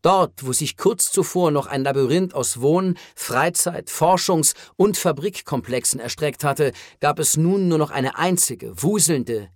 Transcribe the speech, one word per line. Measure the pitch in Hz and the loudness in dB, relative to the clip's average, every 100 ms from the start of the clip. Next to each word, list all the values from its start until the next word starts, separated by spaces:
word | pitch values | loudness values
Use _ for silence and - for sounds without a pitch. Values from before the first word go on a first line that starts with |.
Dort, | 170 190 175 - 135 | 4 4 2 -2 -4
wo | |
sich | 127 151 - | -4 -4 0
kurz | 190 220 - | 0 2 0
zuvor | - 175 - 175 | 0 0 2 2
noch | 147 139 | 2 -2
ein | 139 | -2
Labyrinth | 139 135 131 160 185 | -2 0 2 2 0
aus | 147 120 - | -2 -4 0
Wohn-, | 131 170 185 175 - | 2 2 2 -2 -6
Freizeit-, | - - 123 160 175 - 170 - | -14 -4 0 0 0 -4 -4 -10
Forschungs- | - 160 185 - 175 147 - - _ | 0 2 2 2 2 2 -2 -12 _
und | 202 202 | 2 2
Fabrikkomplexen | 180 143 175 - - 135 - 123 - 139 | -2 -2 -4 -8 -6 -6 -4 -4 -2 -4
erstreckt | 117 - 151 135 | -6 -4 -4 -2
hatte, | 147 139 143 - - _ | -2 0 0 -2 -18 _
gab | 143 147 | -2 0
es | 151 151 | 0 2
nun | 165 196 185 | 2 2 2
nur | 160 | 2
noch | 147 | 0
eine | - 131 - | 0 -4 -2
einzige, | 175 180 - 127 107 98 | 0 0 0 -4 -12 -4
wuselnde, | 151 208 151 151 120 113 98 | 0 2 2 0 -2 -6 -6